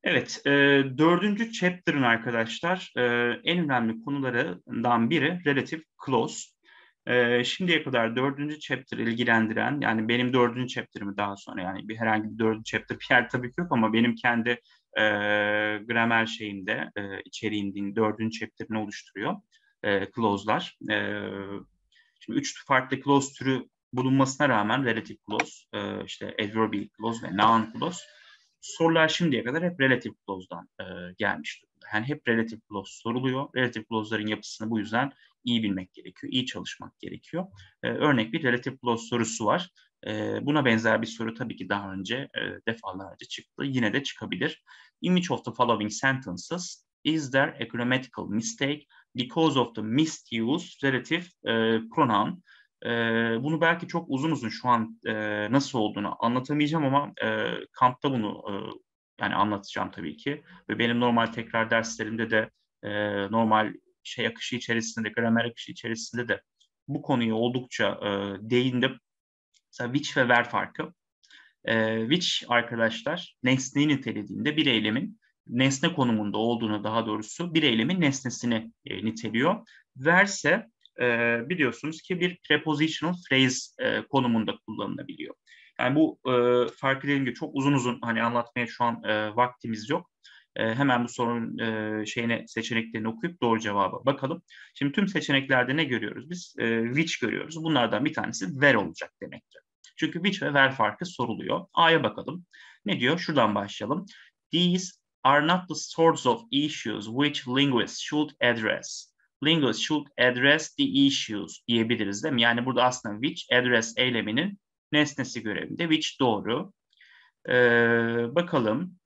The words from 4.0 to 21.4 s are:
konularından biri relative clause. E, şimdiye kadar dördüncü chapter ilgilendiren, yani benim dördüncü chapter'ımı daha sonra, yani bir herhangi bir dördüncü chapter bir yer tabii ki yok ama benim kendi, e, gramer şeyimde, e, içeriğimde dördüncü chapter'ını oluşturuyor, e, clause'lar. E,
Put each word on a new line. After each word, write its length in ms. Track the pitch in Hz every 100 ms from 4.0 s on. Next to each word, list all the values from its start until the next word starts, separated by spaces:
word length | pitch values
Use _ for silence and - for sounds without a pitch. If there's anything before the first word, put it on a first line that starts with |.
konularından 1040 | - 143 135 120 160 180 - 117 120 117 117
biri 320 | 160 139 180 143
relative 380 | 139 120 165 _ _ -
clause. 380 | 123 123 - - _ _ - _ _ -
E, 380 | 123 120 123
şimdiye 400 | 123 - 180 160
kadar 320 | 151 123 113 113
dördüncü 440 | 139 139 147 151
chapter 380 | - 127 - -
ilgilendiren, 840 | 117 113 120 113 110 113 117 143
yani 260 | 113 110 110
benim 260 | 120 123
dördüncü 340 | 127 120 120 127
chapter'ımı 500 | 127 107 - 101 104
daha 180 | 101 101
sonra, 260 | - 98
yani 260 | 90 95 104
bir 100 | 110
herhangi 360 | 113 107 107
bir 60 | 110
dördüncü 240 | 110 110
chapter 360 | 110 117 - 110
bir 80 | -
yer 200 | 127 -
tabii 220 | 127 123
ki 40 | 147
yok 140 | 175
ama 220 | 131 110
benim 220 | 110 120 113
kendi, 340 | 123 117 113 117 _ _ _ -
e, 40 | 107 104 104 104 104 104 107 107 110
gramer 380 | 117 117 117 113
şeyimde, 680 | 113 107 101 95 117 - 104
e, 260 | 98 95 -
içeriğimde 680 | - 107 107 101 95 101 101
dördüncü 440 | 110 110 110 -
chapter'ını 440 | 110 _ 113 110
oluşturuyor, 520 | 101 - - 98 123 202 _ _ _ _
e, 280 | 107 98 98 -
clause'lar. 640 | 113 98 104 143 175 _ 107
E, 40 | 104 101 104 101 98